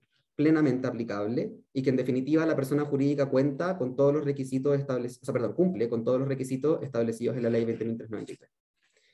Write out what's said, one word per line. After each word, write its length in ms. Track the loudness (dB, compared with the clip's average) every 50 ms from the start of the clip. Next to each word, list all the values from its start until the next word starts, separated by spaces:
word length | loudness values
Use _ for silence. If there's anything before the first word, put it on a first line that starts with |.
| _ _ _ _ _ _ _ 0
plenamente 460 | 4 4 4 6 4 4 2 2 -2 -4
aplicable 540 | -4 -4 -6 -4 -4 -4 -2 -2 -2 -2 -4 -4 -8 -14 -20 _
y 120 | _ -2 0
que 80 | 2
en 60 | 2 2
definitiva 480 | 0 0 0 -2 0 2 2 2 2 2
la 80 | 0
persona 280 | 0 0 0 0 0 0
jurídica 460 | 0 0 2 2 2 2 2 0 2
cuenta 480 | 2 2 2 2 0 -2 -2 -4 -2 -2
con 180 | -4 -4 2
todos 160 | 4 4 4
los 140 | 4 2 0
requisitos 500 | -2 -2 -4 -4 -4 -4 0 2 2 2
establec-, 440 | 2 0 -2 -2 -4 -4 -6 -8 -8
o 40 | -8
sea, 80 | -4 -2
perdón, 200 | 0 -2 0 2
cumple 340 | 2 2 2 2 0 0 0
con 160 | 0 0 0
todos 160 | 0 0 0
los 80 | 0 -2
requisitos 540 | -2 -4 -4 -4 -4 -2 0 0 0 0
establecidos 560 | -2 -4 -2 -2 -2 -2 -2 -2 -4 -4 -2 -2
en 60 | 0
la 80 | 0
ley 120 | 2 2 0
veinte 220 | 0 -2 -4 -4
mil 100 | -4 -4
trescientos 160 | -6 -8 -10
noventa 220 | -10 -10 -10 -10 -14
y 40 | -18
tres. 140 | -20 _ _ _ _ _ _ _ _ _ _ _ _ _